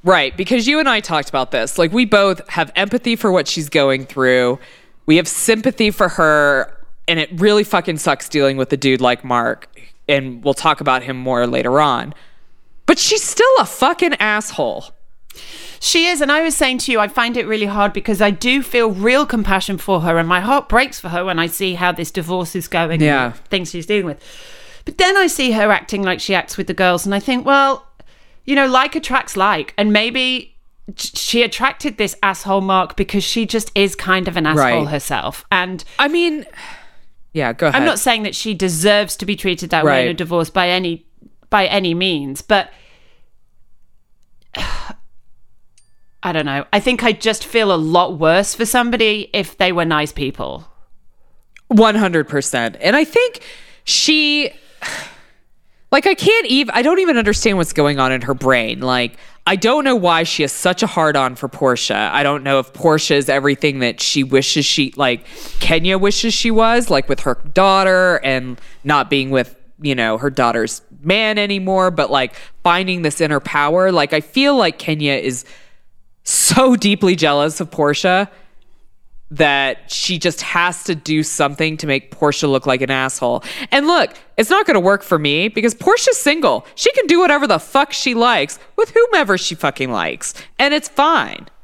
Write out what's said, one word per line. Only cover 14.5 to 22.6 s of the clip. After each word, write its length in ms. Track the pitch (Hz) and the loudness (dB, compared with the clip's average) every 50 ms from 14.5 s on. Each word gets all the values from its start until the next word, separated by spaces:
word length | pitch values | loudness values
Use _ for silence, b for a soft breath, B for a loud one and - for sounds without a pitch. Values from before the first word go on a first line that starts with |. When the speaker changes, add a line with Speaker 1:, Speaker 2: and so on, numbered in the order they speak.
| - - 147 117 85 - - - - - - - - - - - B B B B B B B B B B | -6 -4 -4 -4 -4 -8 -10 -14 -18 -18 -18 -20 -20 -20 -18 -20 B B B B B B B B B B
Speaker 2:
She 260 | B - - 339 330 | B 0 0 2 2
is, 140 | 349 359 285 | 2 0 0
and 100 | 294 277 285 | 0 2 2
I 100 | 302 330 | 2 2
was 120 | 330 - | 0 0
saying 220 | - 302 262 254 247 | 0 0 0 0 -2
to 140 | - - 247 | -2 -2 0
you, 80 | 220 | 0
I 80 | 208 202 | 0 0
find 280 | 202 - 233 233 240 | 0 -2 -2 -2 -2
it 100 | 247 214 | -4 -4
really 200 | - 220 220 208 | -2 -2 -2 -2
hard 260 | 202 202 208 202 202 202 | -2 0 0 0 0 0
because 280 | 208 196 - 214 185 214 | -4 -4 -2 0 2 2
I 80 | 208 | 2
do 320 | 196 - - 247 254 277 254 | 2 0 0 0 0 0 0
feel 280 | - - 240 233 226 | 0 0 0 0 0
real 360 | 202 185 196 226 254 269 294 | 0 0 2 2 4 4 2
compassion 500 | 294 254 226 202 - 196 190 - - 196 | 2 0 -2 0 2 0 0 0 -2 -6
for 240 | 165 - - 190 175 | -6 -2 0 0 0
her, 180 | 160 175 165 170 | 2 0 0 0
and 100 | 165 165 | 2 2
my 120 | 180 180 | 2 2
heart 280 | 185 220 269 285 277 - | 2 2 0 0 0 2
breaks 300 | 208 233 262 277 - - | 2 2 2 0 -4 -12
for 120 | - 214 | -12 -8
her 140 | 170 175 180 | -6 -4 -4
when 120 | 190 180 165 | -2 -2 -2
I 80 | 170 | -2
see 280 | 170 170 - 196 190 180 | -4 -4 -4 -4 -4 -2
how 180 | 170 180 180 175 | 0 -2 -2 -2
this 180 | 165 170 151 | -2 -6 -6
divorce 440 | - 190 170 160 180 180 175 165 - | -6 -8 -6 -4 -4 -4 -4 -4 -6
is 120 | 190 | -8